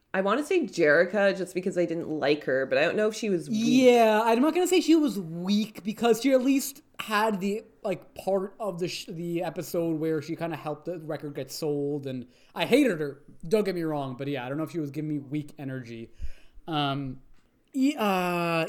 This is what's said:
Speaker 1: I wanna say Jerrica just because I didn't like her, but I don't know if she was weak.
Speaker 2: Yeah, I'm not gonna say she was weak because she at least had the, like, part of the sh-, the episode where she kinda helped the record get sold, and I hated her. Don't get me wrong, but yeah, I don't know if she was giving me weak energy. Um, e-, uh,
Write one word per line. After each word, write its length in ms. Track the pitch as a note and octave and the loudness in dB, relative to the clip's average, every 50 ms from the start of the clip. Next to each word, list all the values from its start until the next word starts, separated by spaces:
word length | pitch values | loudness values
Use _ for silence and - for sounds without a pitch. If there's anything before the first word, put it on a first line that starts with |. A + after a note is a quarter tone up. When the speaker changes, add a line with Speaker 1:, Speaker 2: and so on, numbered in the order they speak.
| _ _ - | _ _ -2
Speaker 1:
I 80 | F#3+ | 0
wanna 220 | F#3+ G3 A3 C#4+ D4 | 0 2 0 0 0
say 220 | - F#4+ F4 C4 | 0 0 0 0
Jerrica 720 | F#3+ - E3+ D#3+ D3 D3 E3+ F3+ - G#3+ G#3 G3+ G3 F#3 | 0 0 2 4 6 6 6 4 2 2 2 2 2 2
just 160 | F#3 F3 F3 - | 0 -4 -6 -6
because 240 | F#3 F3+ G3+ D#3+ | -4 -4 -2 -2
I 60 | F3+ F3 | 0 -2
didn't 240 | E3 E3 E3+ - - | -2 -2 -4 -6 -6
like 360 | D#3 D3 C3 C#3+ D3+ D3 - | -4 0 2 2 2 2 0
her, 200 | D3+ C3 C3+ C3 | 0 0 0 0
but 120 | A#2 B2+ | 0 2
I 40 | C3+ | 2
don't 140 | D#3+ E3+ - | 2 2 2
know 120 | G#3 G#3+ G#3+ | 0 0 0
if 60 | G#3+ | -2
she 140 | - A#3 G#3 | -2 -2 -2
was 200 | F#3+ E3 D3 D3+ | 0 -2 -2 -2
weak. 100 | A3 G#3+ A#3 | -2 0 2
Speaker 2:
Yeah, 560 | A#3+ B3 C4 B3+ B3 A#3+ A#3 A3+ A3 G#3+ G#3+ A#3 | 4 6 6 8 8 8 8 6 6 4 4 4
I'm 180 | A#3 A#3 A#3+ | 4 4 4
not 120 | C#4 D#4+ D#4+ | 4 4 2
gonna 140 | F4+ F4+ | 2 2
say 120 | E4+ F#4 F4 | 4 4 4
she 160 | - D4 D#4+ | 4 6 4
was 240 | D#4+ D4+ B3+ F3+ G3+ | 4 4 2 0 -4
weak 640 | F3 D#3 E3 E3+ F3+ F#3+ G#3 G#3 A3 - - - - | -6 -8 -8 -6 -2 0 0 0 0 -2 -8 -10 -8
because 380 | G#3+ G3+ - A3+ A#3+ A3 A3+ | -8 -4 0 2 2 4 4
she 100 | - C#4 | 4 4
at 100 | C4 C4 | 4 4
least 400 | A#3+ C#4 C4+ C#4 - - - - _ _ _ - | 4 4 2 2 0 -4 -10 -14 _ _ _ -12
had 400 | - A3 G#3+ G#3 A3 A3+ G#3 F3+ | -6 -2 0 2 2 2 0 0
the, 220 | G3 G3 G3+ A#3 - - _ _ - | -2 -2 -4 -4 -6 -12 _ _ -6
like, 300 | G#3 F3+ - - - - | -6 -6 -6 -8 -14 -18
part 400 | - - F#3+ G3 F#3+ F#3 - - | -8 -4 -2 0 0 -2 -4 -8
of 220 | - A3 G3 F3 E3+ | -8 -8 -6 -4 -4
the 80 | F3+ | -4
sh-, 180 | E3 - - - - | -6 -6 -8 -10 -12
the 340 | F3 D#3+ F3 E3+ E3+ E3+ F3+ | -10 -8 -6 -4 -4 -4 -4
episode 560 | E3 D#3+ F3+ D3+ - - E3+ E3+ E3 D#3+ D3 | -4 -6 -8 -6 -4 -2 -2 0 0 -2 -2
where 220 | D#3+ D#3+ D#3+ D3+ | -2 -2 -2 -2
she 160 | C#3 D#3+ E3 | -4 -6 -8
kinda 180 | - E3+ E3 D#3+ | -6 -6 -6 -6
helped 300 | C3+ - D#3 C#3+ - - | -6 -8 -8 -8 -8 -8
the 140 | E3 F3+ E3 | -10 -10 -8
record 360 | D#3 D3+ D#3 C3+ D3+ D3 C#3+ | -8 -8 -8 -8 -8 -10 -10
get 160 | C#3+ C3 C3+ | -10 -10 -10
sold, 560 | - - D#3+ D3 D3 C#3+ C#3+ C#3+ D3 C#3+ C3+ | -8 -6 -4 -2 -2 -2 -2 -2 -4 -4 -4
and 180 | C3+ B2+ B2+ A#2+ - _ _ _ _ - | -6 -8 -8 -10 -12 _ _ _ _ -6
I 100 | F#3+ E3+ | -4 0
hated 340 | - A3+ C#4+ C#4+ A#3 F3 D#3 | 4 6 6 6 4 2 -2
her. 200 | D3+ C#3 C3 - _ - - - - | -4 -6 -8 -12 _ -20 -18 -14 -4
Don't 180 | D#3+ A3 G#3+ G3+ | 0 2 2 2
get 100 | F#3+ F3+ | 2 -2
me 80 | F3 E3 | -2 -2
wrong, 320 | D#3 D3+ C#3+ C#3 C3 B2+ | -2 -2 -2 -4 -6 -6
but 120 | A#2+ C#3 C#3+ | -6 -6 -6
yeah, 160 | C#3 B2+ A#2+ | -6 -6 -6
I 40 | B2+ | -6
don't 80 | C#3+ | -6
know 60 | D#3 D#3+ | -6 -6
if 80 | - | -4
she 80 | - E3+ | -4 -6
was 120 | D3+ C#3 | -6 -6
giving 180 | C3+ D#3 D3+ D3+ | -6 -6 -4 -4
me 100 | D3+ C#3+ | -4 -4
weak 320 | B2+ B2 D3 D3+ C#3+ - - - | -6 -6 -6 -6 -6 -8 -10 -12
energy. 500 | C#3 C3+ C3 B2+ A#2+ A2+ A#2 A2+ A2+ - - - - - - - - - - - - | -10 -8 -8 -8 -10 -12 -12 -14 -14 -14 -10 -6 -4 -4 -4 -6 -10 -20 -20 -16 -8
Um, 520 | E3+ D#3+ D3 C#3+ C#3 C#3 C#3+ C#3 C3 C3 - - - - - _ _ _ _ _ _ - | -4 -2 0 0 0 -2 -2 -4 -8 -10 -12 -16 -20 -20 -20 _ _ _ _ _ _ -2
e-, 220 | C4+ C4 C#4+ D#4 | 0 2 2 2
uh, 680 | D4 G#3+ G3+ F#3+ F#3 F3+ F3+ F3 F3 E3+ E3+ E3 E3 E3 | 0 0 0 0 0 0 0 0 0 0 0 0 0 -2